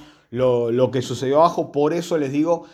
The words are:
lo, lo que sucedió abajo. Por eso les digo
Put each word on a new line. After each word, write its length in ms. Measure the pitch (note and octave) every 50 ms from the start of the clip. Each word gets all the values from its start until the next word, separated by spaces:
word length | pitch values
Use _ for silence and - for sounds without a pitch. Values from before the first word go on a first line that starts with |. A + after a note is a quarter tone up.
| - - - _ _ _
lo, 420 | A#2+ A#2+ B2+ B2+ B2 A#2+ A#2+ A#2
lo 200 | A#2 B2 B2+ A#2
que 100 | A#2 C3
sucedió 380 | A#2+ - C3 - C3+ B2+ C#3 D3+
abajo. 340 | E3 E3+ - - D#3 - -
Por 200 | D3 D3 D3+ E3
eso 240 | F3 E3+ - F3 D#3
les 140 | D3 C3+
digo 340 | C#3 C#3+ D#3 E3 E3+ E3+ E3+ -